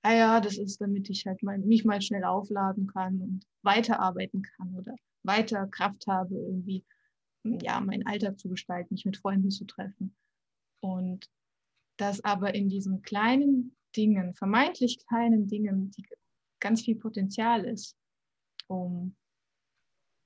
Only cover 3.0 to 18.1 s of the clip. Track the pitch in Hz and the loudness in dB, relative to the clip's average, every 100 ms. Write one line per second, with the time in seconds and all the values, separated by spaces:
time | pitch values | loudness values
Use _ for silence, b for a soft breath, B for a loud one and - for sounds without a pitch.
3 | 185 190 185 190 - _ 202 208 226 - | -2 -2 -4 -8 -10 _ 2 2 2 2
4 | 185 180 190 196 196 _ 185 185 190 262 | 0 -2 -6 -6 -8 _ -10 -10 -12 -16
5 | _ _ 180 208 220 208 196 - 196 202 | _ _ 0 0 2 -2 -4 -2 -4 -4
6 | - 185 180 185 175 185 180 190 - _ | -2 -2 -2 -4 -4 -6 -4 -6 -8 _
7 | _ _ _ _ 220 226 - - 196 202 | _ _ _ _ -4 -2 -2 -2 -2 -2
8 | - 202 202 196 185 180 - 175 175 185 | -4 -2 -4 -4 -8 -8 -6 -8 -6 -4
9 | 190 196 202 196 190 196 196 - 196 - | -4 -4 0 2 2 -2 -8 -10 -12 -8
10 | 190 _ _ _ _ _ _ _ 190 185 | -10 _ _ _ _ _ _ _ -6 -4
11 | 185 185 - _ _ _ _ _ _ - | -4 -6 -12 _ _ _ _ _ _ -4
12 | 202 196 208 202 202 208 196 196 190 190 | -4 -2 0 0 0 0 0 0 -2 -4
13 | - 202 220 262 285 269 247 _ _ - | -4 0 4 4 6 4 2 _ _ 2
14 | 214 202 180 180 196 214 302 359 247 - | 4 4 0 -4 0 4 2 2 0 -2
15 | - 233 233 226 202 208 208 190 196 - | -2 0 4 4 2 -2 0 -2 -2 -8
16 | - - _ _ _ _ 202 220 - 220 | -18 -20 _ _ _ _ 0 2 2 -2
17 | 220 214 196 196 226 233 190 233 - _ | -2 -2 -2 0 2 2 0 -6 -10 _
18 | _ | _